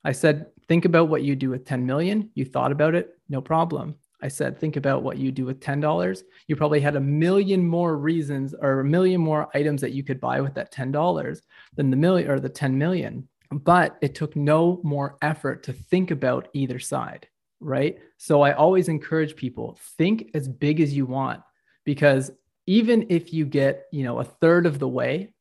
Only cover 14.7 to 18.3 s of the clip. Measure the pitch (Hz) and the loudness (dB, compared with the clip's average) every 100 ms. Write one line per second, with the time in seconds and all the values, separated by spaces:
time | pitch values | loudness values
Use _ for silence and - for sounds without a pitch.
14.7 | 180 151 143 139 - 147 151 139 - - | 0 -4 -4 -6 -4 -4 -4 -6 -8 -12
15.7 | - - 185 180 143 131 127 - 143 131 | -14 -2 0 0 -2 0 -2 -4 -4 -4
16.7 | 127 - 135 120 - - _ _ _ 151 | -6 -6 -6 -8 -14 -20 _ _ _ -6
17.7 | 131 147 - - _ - | -2 -2 -4 -18 _ 2